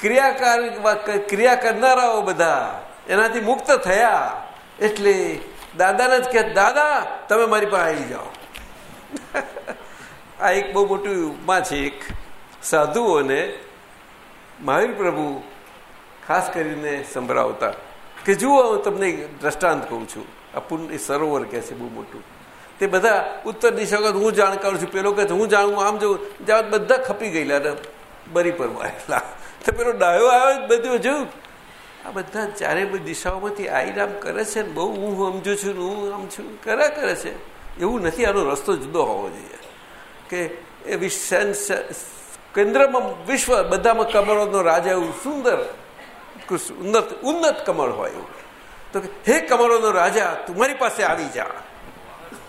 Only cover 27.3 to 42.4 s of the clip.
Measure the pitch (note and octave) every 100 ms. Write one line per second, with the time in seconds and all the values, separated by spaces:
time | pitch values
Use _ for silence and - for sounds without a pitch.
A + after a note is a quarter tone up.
27.3 | D#3+ C#3+ C#3+ D3 C#3+ - - - - -
28.3 | E3+ F3 F3 A#2+ A2+ A2 - - B2+ -
29.3 | - - - - - A#3+ C4 F3 F3 B3
30.3 | B3 C4 C4+ G#3 A#3 A#3 A#3+ A3+ D4 A#3
31.3 | - - - - - - - - F#3+ F#3
32.3 | G#3+ G#3 G3+ D3+ D#3+ G3 F#3+ D#3+ D#3+ -
33.3 | F#3+ G3+ G3+ F#3+ C3 E3 G3+ G3+ G3+ -
34.3 | G3+ G#3+ A3 F#3+ D#3+ F#3+ G3+ G3+ F#3+ F#3+
35.3 | F#3+ F#3 G3+ G3 F#3 F3+ G#3 G3+ G3+ E3+
36.3 | - G#3+ - A3 A#3 D4 D4 A3 F3 -
37.3 | - - - - - F3+ A#3+ E3+ D#3 G#3+
38.3 | F#3+ C#3+ C#3 - E3+ C3 E3 B2 G2 G2
39.3 | - - - - - - - - - -
40.3 | F3+ D#3+ - - - - F#3+ F#3 - -
41.3 | F#3+ G#3 F#3+ - F#3+ - - - - -
42.3 | -